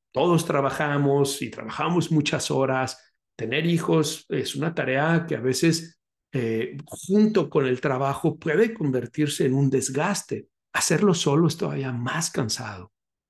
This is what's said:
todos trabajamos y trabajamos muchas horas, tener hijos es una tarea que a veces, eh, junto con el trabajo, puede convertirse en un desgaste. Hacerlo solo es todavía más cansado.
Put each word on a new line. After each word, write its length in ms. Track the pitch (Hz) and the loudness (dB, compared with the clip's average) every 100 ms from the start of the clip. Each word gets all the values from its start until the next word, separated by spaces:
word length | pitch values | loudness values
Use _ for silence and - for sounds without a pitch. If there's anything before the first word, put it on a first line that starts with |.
| _ | _
todos 320 | 127 175 165 | 0 4 4
trabajamos 960 | - 147 135 - 147 143 143 139 139 - | 2 0 0 0 0 2 2 2 2 -2
y 100 | 117 | -8
trabajamos 600 | - 110 - 156 175 160 | -8 -10 -4 0 0 2
muchas 400 | 151 143 147 - | 2 2 -2 0
horas, 640 | 135 131 131 127 - _ _ _ - | 0 0 0 -2 -6 _ _ _ -10
tener 280 | 113 139 170 | -4 0 2
hijos 600 | 165 175 160 151 - - | 2 2 2 2 -4 -6
es 280 | 160 - 139 | -4 -4 -4
una 180 | 165 | -4
tarea 500 | 165 127 135 160 165 165 | -2 -2 2 2 2 0
que 100 | 117 | -2
a 40 | |
veces, 600 | 127 127 170 165 - _ _ _ _ | -2 2 2 2 -4 _ _ _ _
eh, 440 | 131 113 113 120 139 | -4 -2 -2 -4 -8
junto 640 | - - - 208 214 202 147 | -16 -12 0 4 4 2 2
con 180 | 156 131 | 2 2
el 140 | 127 | 0
trabajo, 560 | 147 131 139 139 160 - | 0 0 -2 0 -2 -2
puede 360 | 165 160 226 | 0 2 2
convertirse 720 | 226 147 127 120 - 147 - 139 | 0 -2 -2 -2 -2 -2 0 2
en 80 | |
un 160 | 135 135 | 2 2
desgaste. 800 | 131 - 143 165 151 - 113 - _ _ | 2 0 -2 -2 -2 -6 -10 -10 _ _
Hacerlo 420 | - - 156 208 | -4 0 2 4
solo 320 | 170 147 143 165 | 2 2 4 2
es 100 | - | 0
todavía 360 | 156 143 131 | -4 -4 -4
más 380 | 120 123 165 165 | -6 -4 -4 -4
cansado. 640 | - 110 - 104 95 95 _ _ _ | -4 -4 -4 -8 -12 -16 _ _ _